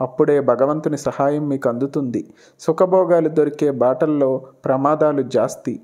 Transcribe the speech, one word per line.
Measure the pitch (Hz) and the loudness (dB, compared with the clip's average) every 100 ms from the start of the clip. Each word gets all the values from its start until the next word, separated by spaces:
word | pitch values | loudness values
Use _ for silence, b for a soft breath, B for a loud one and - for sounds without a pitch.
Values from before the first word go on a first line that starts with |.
అప్పుడే | 131 - 147 147 | -8 0 2 2
భగవంతుని | 131 120 135 151 156 143 | 2 2 0 0 -4 -4
సహాయం | - - 139 147 147 | -6 -2 -2 0 -2
మీకు | 135 135 | -2 -2
అందుతుంది. | 117 139 151 135 107 - B B B | -2 -4 -4 -4 -4 -8 B B B
సుఖభోగాలు | - 160 185 185 175 170 156 | -4 0 2 4 4 2 2
దొరికే | 156 147 143 147 | 2 0 0 -2
బాటల్లో | 135 120 131 160 151 135 131 B B | 2 0 2 0 2 0 -2 B B
ప్రమాదాలు | - 131 139 151 151 139 | -4 0 0 2 2 0
జాస్తి. | 123 120 131 - - 107 | -2 0 0 -4 -8 -10